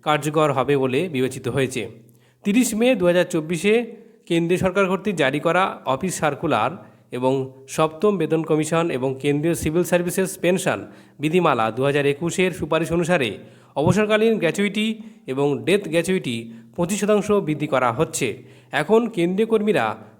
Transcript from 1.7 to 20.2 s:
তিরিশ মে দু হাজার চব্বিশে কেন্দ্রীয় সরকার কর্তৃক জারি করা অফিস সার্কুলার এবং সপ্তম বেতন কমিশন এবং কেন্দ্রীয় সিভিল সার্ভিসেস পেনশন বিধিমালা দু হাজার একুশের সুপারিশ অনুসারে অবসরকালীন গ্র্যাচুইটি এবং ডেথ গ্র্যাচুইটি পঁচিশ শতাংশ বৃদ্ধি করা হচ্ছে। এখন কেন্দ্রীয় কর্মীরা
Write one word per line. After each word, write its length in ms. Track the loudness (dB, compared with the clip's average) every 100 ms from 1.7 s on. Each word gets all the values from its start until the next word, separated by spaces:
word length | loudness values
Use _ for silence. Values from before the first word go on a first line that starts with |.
| -4 -8 -12 -20 _ _ _
তিরিশ 300 | 0 2 2
মে 200 | 2 2
দু 120 | 4 2
হাজার 180 | 2
চব্বিশে 600 | 2 -2 -4 -2 2 0 0 -12 -20 -20 -2
কেন্দ্রীয় 340 | 0 2 0
সরকার 260 | 0 2 0
কর্তৃক 300 | 0 -2 0
জারি 240 | 2 2
করা 400 | 0 2 0 -2
অফিস 300 | -4 -2 -2
সার্কুলার 560 | -2 -2 -2 0 2 0 -4 -18 _ _
এবং 420 | -2 0 0 -4 -12 -10
সপ্তম 480 | -2 -2 2 0 0
বেতন 260 | 0 -2
কমিশন 480 | 0 0 0 0 0
এবং 260 | -2 -4 -2
কেন্দ্রীয় 340 | -2 0 0
সিভিল 300 | -2 -2 -2
সার্ভিসেস 540 | 0 0 0 -2 -4 0
পেনশন 480 | 0 0 0 -4 -6 -18 -20 _
বিধিমালা 500 | 0 2 2 2 0
দু 140 | 0
হাজার 220 | 0 2 0
একুশের 440 | 0 -4 0 -2
সুপারিশ 420 | -2 -2 -2 0
অনুসারে 460 | -2 2 2 0 -4 -14 -20 -10 0
অবসরকালীন 640 | 2 4 4 4 4 2
গ্র্যাচুইটি 600 | 0 0 -2 0 -2 -4 -12 -18 -6
এবং 380 | 0 0 0
ডেথ 240 | 0 0 2
গ্র্যাচুইটি 640 | -2 0 -2 -2 -6 -8 -16 -16 -6
পঁচিশ 240 | -4 -2
শতাংশ 300 | 2 2 2
বৃদ্ধি 340 | 0 0 -2 0
করা 260 | 2 2
হচ্ছে। 500 | 0 -2 -2 -4 -6 -14 -20 _
এখন 340 | -4 2 2 2
কেন্দ্রীয় 420 | 0 0 0 0
কর্মীরা 480 | 0 2 0 0 -4 -14 -20